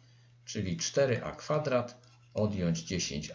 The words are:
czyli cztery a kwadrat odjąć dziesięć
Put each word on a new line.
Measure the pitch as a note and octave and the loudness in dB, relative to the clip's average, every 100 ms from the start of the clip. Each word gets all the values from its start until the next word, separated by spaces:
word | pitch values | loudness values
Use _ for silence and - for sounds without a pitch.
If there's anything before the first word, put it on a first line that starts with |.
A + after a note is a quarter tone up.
| - - - - | -20 -20 -20 -20
czyli | - A2+ F#2 E2 | -8 -4 -2 -2
cztery | - C#3 C3+ A2 | 0 2 4 2
a | D#2 | -2
kwadrat | - - D3+ D3 B2 A#2 - - - - | -6 -2 0 2 0 0 -8 -20 -20 -8
odjąć | - G#2 F#2+ F2 E2 | 0 0 2 0 0
dziesięć | - F2+ - C#2+ - | 0 -2 -2 -4 -6